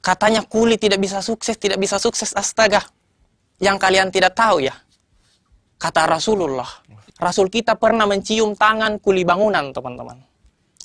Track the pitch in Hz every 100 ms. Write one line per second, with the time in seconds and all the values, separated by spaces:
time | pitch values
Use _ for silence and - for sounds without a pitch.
0 | - 185 214 220 185 214 233 226 214 196
1 | 196 196 190 226 - 214 208 190 196 202
2 | 233 - 208 - 202 - 220 196 - _
3 | _ _ _ _ _ _ 190 196 190 190
4 | 190 185 185 180 226 180 123 - _ _
5 | _ _ _ _ _ _ _ _ 165 165
6 | 160 160 220 214 165 131 123 - _ 107
7 | _ _ 175 180 190 226 226 214 220 226
8 | 208 202 196 220 220 202 214 220 214 214
9 | - 190 175 175 214 185 143 131 127 123
10 | 120 123 _ _ _ _ _ _